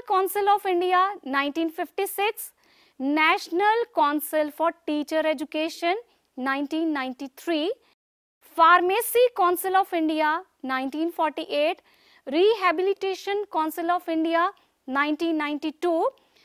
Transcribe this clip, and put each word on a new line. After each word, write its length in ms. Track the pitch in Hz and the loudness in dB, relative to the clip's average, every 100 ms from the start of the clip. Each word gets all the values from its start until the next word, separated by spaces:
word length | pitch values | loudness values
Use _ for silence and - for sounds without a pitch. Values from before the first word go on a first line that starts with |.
| - | 2
Council 400 | 381 381 415 403 | 2 2 0 2
of 180 | 403 392 | 2 2
India 440 | 349 359 359 381 403 | 0 2 2 2 -2
nineteen 460 | - 277 277 285 330 | -4 -2 -2 -2 -4
fifty-six, 800 | 320 339 - 392 - 403 427 - - _ _ _ - | -4 -6 -4 -4 -2 -4 -4 -12 -18 _ _ _ -6
National 840 | 262 302 311 370 - 330 415 453 466 | -2 2 2 2 -2 0 2 2 0
Council 560 | - 294 294 - 311 302 | 0 0 0 -2 -2 -2
for 220 | - 320 330 - | -2 -2 -2 -4
Teacher 360 | 302 294 311 | -4 -2 -2
Education 680 | 311 302 302 311 320 - 339 415 480 _ _ - | 0 -2 -4 -4 -6 -4 -4 -4 -6 _ _ -8
nineteen 560 | 262 269 285 320 330 | -4 -4 -4 -2 -2
ninety-three, 800 | 294 262 254 269 - - 320 330 - _ _ _ _ _ _ _ | -2 -6 -8 -14 -10 -4 -2 -2 -6 _ _ _ _ _ _ _
Pharmacy 680 | - 330 359 349 403 453 466 494 - | 4 6 6 4 0 0 4 4 4
Council 400 | 359 359 381 381 | 2 2 0 0
of 160 | 381 | 0
India, 500 | 339 311 311 302 320 381 _ | 0 0 2 0 0 -6 _
nineteen 500 | 254 262 269 302 330 | -6 -4 -4 -4 -4
forty-eight, 680 | 339 320 294 - - 202 370 _ _ _ _ - | -2 -2 -2 -4 0 0 -2 _ _ _ _ -4
Rehabilitation 1160 | 294 403 440 370 320 381 392 392 370 - 403 403 | 2 4 4 2 2 0 -2 -4 -6 -4 -4 -2
Council 380 | 320 311 311 339 | -2 -2 -2 -2
of 160 | 349 349 | -2 -2
India, 420 | 320 330 330 359 - _ _ - | -2 0 0 0 -4 _ _ -6
nineteen 500 | 269 294 302 330 311 | -2 -2 -2 -2 -2
ninety-two, 720 | 294 294 320 294 349 330 453 - _ _ | -4 -4 -6 -4 -2 0 0 -4 _ _